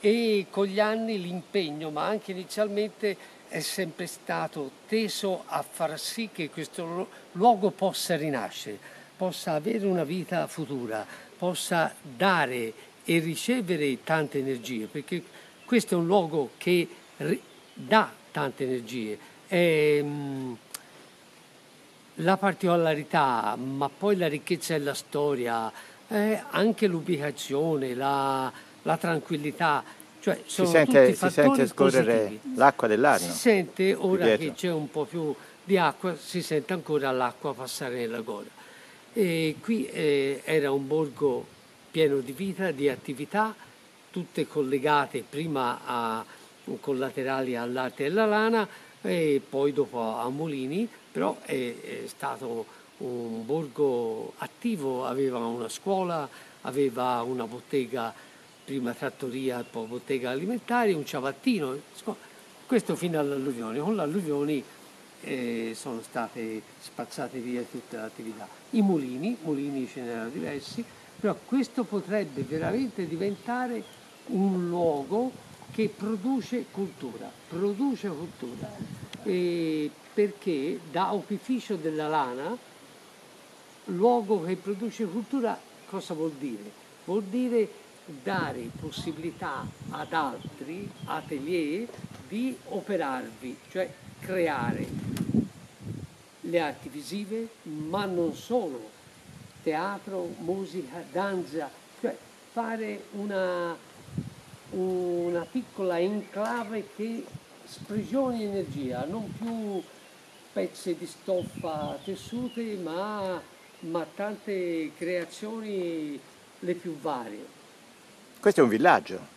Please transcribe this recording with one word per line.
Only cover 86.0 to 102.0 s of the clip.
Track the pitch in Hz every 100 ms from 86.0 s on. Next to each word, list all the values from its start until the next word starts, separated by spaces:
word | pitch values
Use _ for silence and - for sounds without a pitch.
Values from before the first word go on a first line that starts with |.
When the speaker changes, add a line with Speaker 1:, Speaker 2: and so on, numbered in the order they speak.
| -
Speaker 1:
vuol | 160 160
dire? | 143 139 107 104 - - -
Vuol | - 196
dire | 196 233 254 233 214 - - -
dare | - 143 190 190 160 127 117 -
possibilità | 156 - - 151 165 - 175 135 107 - -
ad | 147 151
altri | 165 147 - - - 135 175 202 - -
atelier | 156 - 147 139 175 147 170 233 - - - -
di | 214 262 247 -
operarvi, | 208 - 196 147 131 113 110 127 135 -
cioè | 185 185 - - -
creare | - 185 170 139 117 - - - - - - - - - - - - - - - - -
le | 165 170
arti | 156 135 143
visive, | 135 143 202 202 220 226 -
ma | - 151 156 190
non | 202 175 165
solo, | - - 151 156 127 107 - - - - - - -
teatro, | - 156 185 196 202 190 175 -
musica, | 165 190 190 185 135 139 -
danza, | 175 202 185 147 156 143 - - -